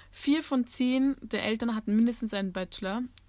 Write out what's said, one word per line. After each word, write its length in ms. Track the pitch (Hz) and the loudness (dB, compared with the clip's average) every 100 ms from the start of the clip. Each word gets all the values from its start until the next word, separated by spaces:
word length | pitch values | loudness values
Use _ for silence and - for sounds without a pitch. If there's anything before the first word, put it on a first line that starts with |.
| - | -14
vier 300 | - - 311 | -4 2 2
von 240 | 311 262 240 | 2 0 0
zehn 520 | - 254 262 269 269 | 2 2 4 2 0
der 220 | 220 208 | -4 -2
Eltern 320 | 214 220 233 220 | -2 -2 -2 -2
hatten 200 | 208 214 | 2 4
mindestens 380 | 233 233 214 | 4 2 -2
einen 200 | 202 196 | -2 -2
Bachelor 500 | 185 180 - 190 220 247 - | -4 -6 -6 -4 -4 -6 -10